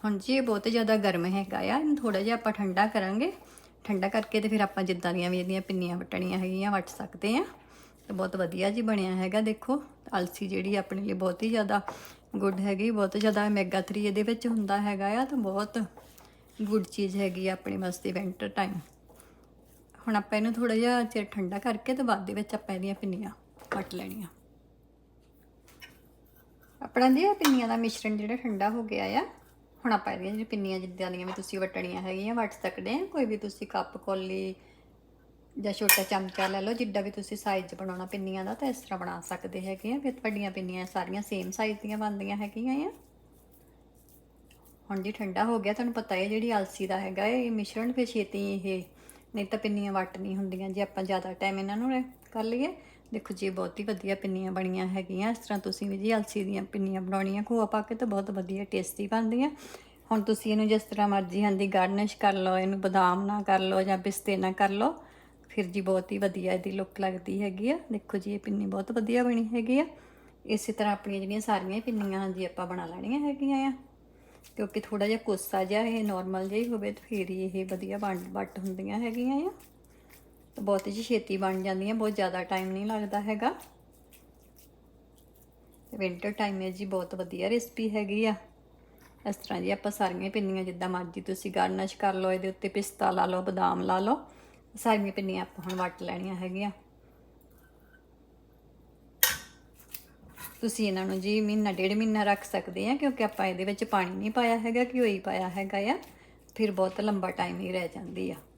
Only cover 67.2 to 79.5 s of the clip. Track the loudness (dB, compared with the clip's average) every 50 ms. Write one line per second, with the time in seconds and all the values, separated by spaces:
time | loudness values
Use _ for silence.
67.2 | -4 -4 -2 0 -2 -2 -2 0 0 0 0 0 -2 -4 -6 -6 -4 -4 -4 -4
68.2 | -2 -2 -6 -4 -2 -2 -2 0 0 0 -2 -2 -2 -2 -2 0 2 2 2 4
69.2 | 4 4 4 2 2 0 0 -2 2 4 4 4 2 2 -4 -18 -20 -20 -20 -20
70.2 | -20 -20 -20 -18 -4 -2 -2 -2 0 -4 -2 0 2 2 0 0 -2 -6 -4 -4
71.2 | -4 -2 -4 -2 0 2 0 0 0 -2 -4 -2 -2 -2 -2 0 0 0 0 -2
72.2 | -2 -2 -2 -2 -4 -4 -4 -6 -6 -4 -4 -6 -6 -8 -8 -8 -4 -2 0 0
73.2 | 0 0 0 0 0 2 2 2 2 0 -2 -4 -10 -20 -20 -20 -20 -20 -20 -20
74.2 | -20 -20 -20 -20 -20 -14 -6 -4 -4 -2 -2 -6 -4 -2 0 0 2 2 2 0
75.2 | 0 -2 -2 -2 -2 -2 0 0 0 2 2 2 2 2 0 0 0 0 -2 -2
76.2 | -2 -2 -2 -2 -2 -2 -2 -2 0 0 -2 -2 -4 -4 -6 -8 -8 -4 -2 -2
77.2 | -2 -2 -2 -4 -4 -2 -2 -4 -2 -2 -4 -6 -4 -6 -4 -4 -2 -2 -2 -4
78.2 | -6 -6 -4 -6 -6 -6 -6 -6 -6 -4 -4 -4 -6 -4 -2 -2 -2 -2 -2 0
79.2 | 0 2 2 2 0 -2